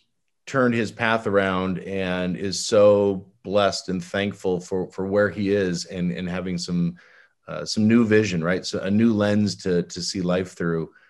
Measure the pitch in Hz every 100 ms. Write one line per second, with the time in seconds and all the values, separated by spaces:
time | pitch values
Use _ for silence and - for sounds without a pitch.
0 | _ _ _ _ - 139 123 117 104 -
1 | 113 113 110 98 95 92 92 87 90 95
2 | 92 92 90 87 98 92 - 107 104 101
3 | 101 95 - _ 95 101 98 - - 92
4 | 87 101 101 98 98 90 - 95 87 -
5 | 95 101 101 90 98 101 92 87 - 92
6 | 87 87 90 90 92 87 90 87 87 85
7 | - - _ _ - 78 76 - 107 117
8 | 110 107 107 90 82 92 - 98 95 104
9 | 117 104 104 104 104 87 95 87 87 90
10 | 85 98 90 90 92 - 85 82 80 _
11 | _